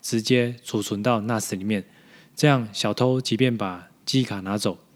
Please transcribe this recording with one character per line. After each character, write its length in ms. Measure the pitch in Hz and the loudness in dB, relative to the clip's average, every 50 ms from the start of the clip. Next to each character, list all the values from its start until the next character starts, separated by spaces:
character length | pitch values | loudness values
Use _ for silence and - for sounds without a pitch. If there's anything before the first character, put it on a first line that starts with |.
直 200 | - - 120 113 | -6 -2 -2 0
接 320 | 107 - 127 123 120 120 120 120 - | 2 4 4 4 2 0 -2 -8 -8
储 160 | - - 107 | -6 -4 -4
存 200 | 101 - 107 101 | -2 -2 -4 -2
到 200 | 107 127 120 110 | 0 0 0 0
nas 340 | 101 117 120 107 101 - 104 | 0 0 -2 -2 -2 -4 -6
里 80 | 92 95 | -4 -2
面， 220 | 107 107 98 85 - _ - - - - - - _ _ | -2 -2 -2 -4 -6 _ -20 -20 -20 -20 -20 -20 _ _
这 140 | - 156 147 | 2 4 4
样 180 | 139 127 117 107 101 | 4 4 2 -2 -4
小 200 | - - 107 107 | -4 -2 -2 0
偷 280 | - 123 127 131 131 | 2 2 2 2 2
即 160 | 127 - 117 104 | 0 0 0 2
便 180 | 127 127 117 | 2 2 2
把 320 | 107 101 95 90 87 - - _ _ _ | 0 -4 -6 -6 -8 -14 -20 _ _ _
记 160 | - - 135 | -2 0 0
忆 40 | 123 | 0
卡 160 | - 107 98 | 0 -4 -6
拿 160 | 92 98 101 104 | -4 -2 -2 -2
走， 200 | - 107 85 - _ _ _ | -2 -2 -4 -4 _ _ _